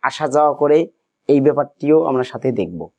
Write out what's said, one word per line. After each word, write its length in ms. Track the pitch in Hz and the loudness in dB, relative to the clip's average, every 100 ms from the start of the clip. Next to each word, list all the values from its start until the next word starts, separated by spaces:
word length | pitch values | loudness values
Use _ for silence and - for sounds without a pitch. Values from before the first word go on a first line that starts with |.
| 135 | -6
আসা 180 | - 151 143 | -4 -2 2
যাওয়া 180 | 151 143 | 0 2
করে, 160 | 147 151 - _ _ _ - | 2 2 0 _ _ _ 0
এই 100 | 143 139 | 2 2
ব্যাপারটিও 520 | 147 143 _ 143 156 165 | 0 -4 _ 2 2 2
আমরা 140 | 131 127 | -2 -4
সাথে 160 | 120 131 117 | -6 -4 -4
দেখব। 200 | 87 87 80 | -6 -8 -16